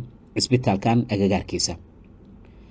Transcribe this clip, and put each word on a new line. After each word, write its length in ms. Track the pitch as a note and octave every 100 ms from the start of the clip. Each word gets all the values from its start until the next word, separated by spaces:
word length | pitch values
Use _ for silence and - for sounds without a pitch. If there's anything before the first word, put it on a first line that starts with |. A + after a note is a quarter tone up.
| A#2+ - -
cisbitaalkan 640 | - - B2 B2 G2 A2+ A#2+ A2+
agagaarkiisa. 640 | G2 G2 F#2+ - F2 - E2+ - - - - - - - - -